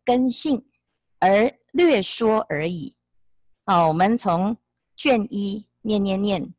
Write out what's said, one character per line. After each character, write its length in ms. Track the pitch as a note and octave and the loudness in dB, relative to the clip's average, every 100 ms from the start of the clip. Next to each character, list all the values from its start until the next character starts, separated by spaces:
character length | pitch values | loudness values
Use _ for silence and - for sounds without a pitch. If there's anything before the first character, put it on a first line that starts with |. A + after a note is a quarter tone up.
根 260 | - B3 B3+ | -2 0 0
性 340 | A#3+ D#4 B3+ - _ _ _ _ _ | 0 0 -2 -6 _ _ _ _ _
而 320 | F3+ G3+ A#3 - _ | 2 2 2 -4 _
略 280 | C#4 F4 A3+ | 0 2 2
说 460 | F#3 - A3+ G#3+ - | 2 2 2 0 -4
而 200 | D3 D#3+ | -6 -6
已。 260 | F3 - - _ _ _ _ _ _ | -8 -12 -16 _ _ _ _ _ _
哦， 240 | - F3 D#3+ | -2 2 2
我 40 | |
们 240 | D#3+ G3 A#3 | 2 0 0
从 400 | G3 E3+ G3+ A#3 _ _ _ - | 0 -2 -2 -6 _ _ _ 2
卷 300 | C#4+ A#3 G3+ | 2 2 -2
一 360 | G3+ G3+ G#3 - _ | -6 -6 -8 -14 _
念 200 | G#3+ G#3 | -4 -2
念 180 | G3 F#3+ | -2 -2
念， 340 | G#3 F#3 - | -2 -4 -6